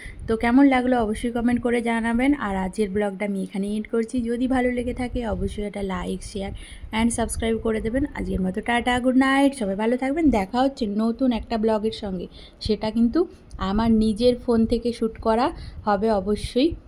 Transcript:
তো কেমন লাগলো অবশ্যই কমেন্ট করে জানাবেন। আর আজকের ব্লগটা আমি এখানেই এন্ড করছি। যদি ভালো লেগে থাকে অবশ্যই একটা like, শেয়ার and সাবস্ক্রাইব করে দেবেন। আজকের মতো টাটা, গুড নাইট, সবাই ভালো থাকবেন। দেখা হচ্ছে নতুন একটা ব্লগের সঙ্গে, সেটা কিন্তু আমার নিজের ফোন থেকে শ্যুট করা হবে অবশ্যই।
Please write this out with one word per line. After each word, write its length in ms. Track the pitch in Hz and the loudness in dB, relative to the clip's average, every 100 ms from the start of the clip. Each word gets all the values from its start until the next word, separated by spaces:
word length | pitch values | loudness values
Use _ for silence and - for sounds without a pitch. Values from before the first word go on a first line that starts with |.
| - - - | -16 -10 -4
তো 100 | 226 | 0
কেমন 300 | 240 254 277 | 4 6 6
লাগলো 360 | 262 247 247 | 6 2 2
অবশ্যই 280 | 214 220 247 | 2 -2 -4
কমেন্ট 320 | 233 233 240 | 0 0 0
করে 200 | 240 240 | 0 0
জানাবেন। 520 | 226 226 226 233 269 | 0 0 0 2 2
আর 220 | 294 208 190 | 2 0 -2
আজকের 340 | 190 185 208 | -2 -2 -2
ব্লগটা 340 | 196 208 190 | 0 -2 -2
আমি 180 | 208 196 | -4 -4
এখানেই 340 | 190 196 202 214 | -4 -4 -4 -4
এন্ড 100 | 214 | -4
করছি। 320 | 233 226 262 | -4 -2 -4
যদি 280 | 226 240 254 | -2 -2 0
ভালো 220 | 254 247 | 2 0
লেগে 240 | 247 240 | -2 -4
থাকে 320 | 247 247 247 226 | -4 -4 -4 -4
অবশ্যই 380 | 185 196 208 | -2 -4 -4
একটা 160 | 208 202 | -6 -6
like, 420 | 196 180 180 190 | -6 -4 -6 -8
শেয়ার 300 | - 202 196 - - - - | -8 -8 -8 -10 -14 -16 -6
and 180 | 220 233 | 0 0
সাবস্ক্রাইব 480 | 226 220 - 226 220 | 0 -2 -2 -2 -2
করে 220 | 226 220 | -2 -2
দেবেন। 240 | 220 254 285 | -2 -2 -2
আজকের 260 | - 185 190 | -4 -4 -2
মতো 200 | 185 190 | -2 -2
টাটা, 400 | 214 240 240 247 | -2 0 2 0
গুড 160 | 254 254 | 4 4
নাইট, 380 | 269 269 277 | 4 4 4
সবাই 220 | 277 196 196 | 2 -4 -2
ভালো 200 | 226 247 | 0 0
থাকবেন। 340 | 262 294 320 | -2 2 2
দেখা 300 | 220 190 240 | 2 2 2
হচ্ছে 260 | 269 277 214 | 0 0 -4
নতুন 460 | 214 226 233 262 | 0 0 0 0
একটা 260 | 220 - 226 | 0 -2 0
ব্লগের 340 | 220 214 220 | 2 2 0
সঙ্গে, 340 | 220 202 185 180 - - - | -4 -6 -6 -8 -14 -20 -8
সেটা 300 | - 208 220 | -2 -2 0
কিন্তু 360 | 220 233 302 359 - - - | 2 2 2 0 -4 -16 -6
আমার 320 | 190 208 233 | -2 2 4
নিজের 440 | 220 220 208 247 240 | 4 4 4 2 2
ফোন 300 | - 226 226 | 2 2 2
থেকে 260 | 233 240 | 0 -2
শ্যুট 260 | 226 226 - | -2 -4 -2
করা 340 | 226 220 285 330 - - | 0 2 0 -2 -12 -6
হবে 260 | - 202 220 | -2 0 2
অবশ্যই। 640 | 208 190 208 - 247 311 320 | 0 0 -2 -2 2 0 0